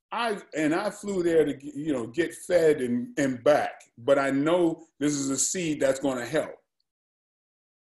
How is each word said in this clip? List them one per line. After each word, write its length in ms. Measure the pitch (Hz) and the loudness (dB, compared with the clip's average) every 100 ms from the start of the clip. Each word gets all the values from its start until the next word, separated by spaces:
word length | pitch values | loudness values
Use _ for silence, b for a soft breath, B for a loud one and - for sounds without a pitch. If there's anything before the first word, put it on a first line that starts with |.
| - | -10
I, 260 | 208 233 190 - 151 | -4 -4 -4 -6 -2
and 180 | 151 | 0
I 160 | 170 208 | 0 -2
flew 320 | - 202 190 | -6 -6 -2
there 220 | 170 160 | 2 4
to, 100 | 147 131 | 2 0
g-, 160 | 143 | -10
you 180 | 139 156 | -8 -4
know, 140 | 131 113 | -4 -4
get 280 | 160 160 | -4 -4
fed 460 | - - 175 160 147 | -4 0 4 4 4
and, 280 | 123 120 123 - | 2 -2 -4 -2
and 240 | 135 123 | -2 2
back. 380 | 131 143 101 - - - | 4 4 2 -8 -20 -6
But 200 | 123 139 | 2 2
I 120 | 139 | 2
know 540 | 135 151 180 165 160 - - | 0 2 2 2 -2 -10 -4
this 140 | 147 | -2
is 180 | 143 135 | -2 -2
a 60 | 135 | -2
seed 440 | - 185 165 147 | -2 -2 -4 0
that's 200 | 135 131 | 0 0
gonna 260 | 143 127 117 | -2 -4 -4
help. 300 | 151 - - _ _ _ _ _ _ _ _ _ _ _ _ | -4 -4 -8 _ _ _ _ _ _ _ _ _ _ _ _